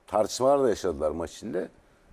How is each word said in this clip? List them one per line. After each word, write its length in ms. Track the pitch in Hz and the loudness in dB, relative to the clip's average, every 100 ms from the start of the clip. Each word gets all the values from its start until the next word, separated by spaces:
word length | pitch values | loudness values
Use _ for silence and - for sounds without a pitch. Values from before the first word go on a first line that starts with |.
| - | -4
Tartışmalar 560 | 101 101 - 131 143 | 0 0 2 2 4
da 40 | 135 | 4
yaşadılar 420 | 92 95 73 76 | 2 0 0 -2
maç 220 | 78 82 | -2 -6
içinde. 340 | - 101 160 233 - _ _ _ | -10 -8 -6 -8 -12 _ _ _